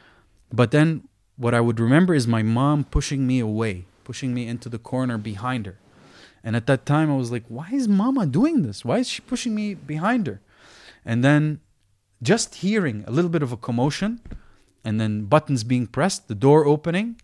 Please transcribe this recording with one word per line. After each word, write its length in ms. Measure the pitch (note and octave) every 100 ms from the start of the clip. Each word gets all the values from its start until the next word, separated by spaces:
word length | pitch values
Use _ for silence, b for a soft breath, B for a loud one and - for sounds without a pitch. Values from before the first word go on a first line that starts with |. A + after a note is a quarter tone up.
| b b b b -
But 200 | A#2 A#2
then 320 | D3 D#3 D#3 - _ _ -
what 160 | A#2
I 80 | A#2+
would 180 | A#2+ A2+
remember 360 | A#2 D3 F#3 D#3
is 120 | A#2
my 140 | A2+
mom 440 | G#2+ A2+ C#3 D3+ C3+
pushing 420 | D3 - C3+ B2+
me 120 | B2+
away, 460 | A2 G#2+ A2+ F2+ F2+ _
pushing 300 | - A#2+ C3
me 140 | B2 A#2
into 220 | A#2 A#2+
the 100 | A#2
corner 380 | - B2+ B2+ A#2
behind 460 | G#2+ G2 B2 B2+ G2
her. 120 | F2+ _ b b b b b A2+
And 100 | A#2
at 100 | A#2
that 180 | C3+ -
time, 240 | D3 D#3
I 60 | C#3
was 160 | A#2
like, 140 | A#2+ -
"Why 220 | A#2 E3
is 160 | C#4 A#3
Mama 380 | G3 A#3 C4+ E3
doing 380 | C3+ D4 D#4
this? 200 | B2 G2+
Why 160 | A#2 G3
is 80 | B3
she 140 | -
pushing 340 | - B3+ A#3+ G#3+
me 180 | G#3
behind 540 | E3+ C#3+ D#3 F#3+ B3 D#3
her?" 140 | G2 _ b b b b b -
And 180 | A#2
then 360 | C3+ D3 D3+ D3 _ _ _ _ _ -
just 340 | A#2+ A3 - -
hearing 500 | F#3 A3 D#3+ G#2 -
a 40 |
little 180 | B2+ F3
bit 140 | F3
of 100 | B2+
a 40 | A#2+
commotion, 600 | - A#2 C#3+ - G#3 A#3 - B B B B _
and 160 | A2 G#2+
then 240 | A2 G#2 G2+
buttons 380 | D3+ D3+ C3
being 240 | A2 B2+ A2+
pressed, 400 | - F3+ - -
the 80 | G#2
door 300 | C3+ D3+ C#3+
opening, 560 | D3+ E3+ F3+ A3+ A3+